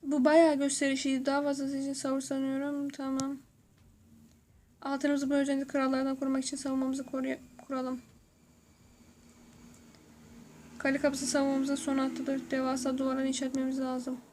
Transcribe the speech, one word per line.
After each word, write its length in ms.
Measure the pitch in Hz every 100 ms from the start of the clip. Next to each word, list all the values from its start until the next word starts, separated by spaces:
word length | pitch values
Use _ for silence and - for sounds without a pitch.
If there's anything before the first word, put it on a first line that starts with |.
Bu 220 | 285 285
bayağı 300 | 262 311 330
gösterişliydi. 720 | 285 277 277 277 269 277 269 262
Daha 160 | 277
fazlası 340 | 285 285 269 277
için 160 | 277
savur 280 | 269 269 269
sanıyorum. 680 | 269 269 269 269 285 285 285
Tamam. 500 | 269 269 269 269 277 - _ _ _ - - - - - - _ - - _
Altınımızı 480 | 269 277 285 285 277
bu 40 |
özenli 320 | 285 277 269 269
krallardan 500 | 285 269 262 269 269
korumak 280 | 269 269
için 120 | 262 277
savunmamızı 500 | 285 269 262 262 262
koruya-, 320 | 269 262 254 - - -
kuralım. 340 | 262 254 254 - - - _ _ - - - - - - - - - - - - - - - - - - - - - - -
Kale 200 | 277 269
kapısı 280 | 294 277 269
savunmamızın 480 | 294 277 269 269
son 240 | 277 - 269
hattıdır. 520 | 262 247 269 269 -
Devasa 480 | 262 262 262 269 262
duvarlar 260 | 269 262
inşa 220 | 262 262 269
etmemiz 340 | 269 262 262
lazım. 400 | 262 254 254 254 -